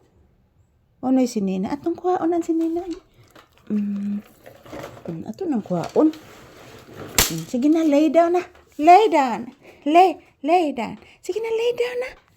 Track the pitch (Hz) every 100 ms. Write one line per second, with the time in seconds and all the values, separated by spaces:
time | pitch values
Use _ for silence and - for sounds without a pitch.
0 | _ _ _ _ _ _ _ _ _ _
1 | 254 262 247 220 190 190 196 285 339 339
2 | 359 359 330 339 330 330 330 339 370 330
3 | - _ _ - _ _ - 208 202 202
4 | 202 208 - _ - - - - - -
5 | - 165 - - 370 240 - 180 - -
6 | 311 - - - - - - - - -
7 | - - - 165 165 247 294 320 320 277
8 | 311 330 339 349 - - _ - 302 370
9 | 440 320 262 208 240 - - - 285 330
10 | 370 294 - _ 277 359 311 277 208 208
11 | - _ - 415 453 453 480 480 480 494
12 | 523 - _